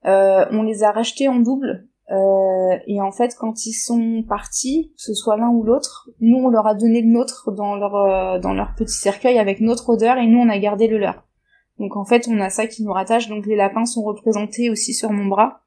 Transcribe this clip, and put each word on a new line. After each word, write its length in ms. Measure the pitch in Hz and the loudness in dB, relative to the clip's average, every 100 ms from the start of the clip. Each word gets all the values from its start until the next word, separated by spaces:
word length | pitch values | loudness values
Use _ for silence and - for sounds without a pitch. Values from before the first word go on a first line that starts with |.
| - | 2
Euh, 400 | 196 196 190 - | 2 4 4 2
on 100 | 214 | 0
les 220 | 220 214 | -2 0
a 60 | 214 | 0
rachetés 380 | 208 233 - 277 | 0 -4 0 0
en 120 | 247 | 2
double, 460 | 233 269 262 185 _ _ _ | 2 0 -4 -8 _ _ _
euh, 680 | 190 196 196 190 185 185 185 - | 0 2 2 2 2 0 0 -2
et 160 | 202 | -4
en 100 | 196 | -4
fait 220 | - 240 - | -2 -4 -2
quand 280 | 226 220 220 | -8 -8 -8
ils 80 | |
sont 500 | 226 - 233 226 226 220 | -8 -2 -2 0 -4 -4
partis, 680 | 208 - - 254 302 320 _ | -8 -6 -8 -4 -4 -4 _
que 60 | |
ce 100 | - | -10
soit 240 | 208 - 214 | -6 -2 0
l'un 140 | 233 | 2
ou 120 | 233 | 2
l'autre, 460 | 214 262 - - - _ | 2 0 0 -14 -20 _
nous 180 | 226 254 | 4 4
on 100 | 254 | 4
leur 180 | 226 214 | 2 2
a 80 | |
donné 280 | 208 226 233 | 2 2 4
le 60 | 226 | 4
nôtre 440 | 233 262 - - | 2 0 -6 -8
dans 240 | 196 202 202 | -6 -6 -4
leur, 180 | 202 202 | -4 0
euh, 420 | 196 190 185 185 | 2 2 -2 -2
dans 160 | 185 | -2
leur 200 | 190 208 | -4 -4
petit 220 | - 214 - | -6 -6 -2
cercueil 420 | 202 196 254 247 | -2 0 2 2
avec 220 | 202 196 | 2 0
notre 300 | 220 233 - | 0 0 0
odeur, 260 | 226 226 254 | 2 2 2
et 100 | 233 | 6
nous 120 | 233 | 6
on 100 | 240 | 6
a 100 | 202 | 2
gardé 280 | 208 202 226 | -2 0 0
le 100 | 220 | 2
leur. 320 | 190 - _ _ _ _ _ _ | -2 -4 _ _ _ _ _ _
Donc 180 | 202 202 | -8 -8
en 100 | 196 | 0
fait 200 | 240 240 | 0 2
on 140 | 220 | -2
a 80 | 190 | -2
ça 180 | 196 220 | -4 -6
qui 160 | 220 | -6
nous 100 | 214 | -6
rattache. 360 | 185 190 226 220 | -4 0 -2 -2
Donc 160 | 214 | -8
les 120 | 202 214 | -2 0
lapins 280 | 196 220 | 0 0
sont 180 | 233 240 | -4 -4
représentés 680 | 214 208 - 208 214 220 240 | -6 -4 -2 -2 -4 -2 -2
aussi 240 | 220 - | -2 -4
sur 160 | 226 220 | -6 -4
mon 160 | 208 196 | -2 0
bras. 340 | 196 220 - | 2 2 0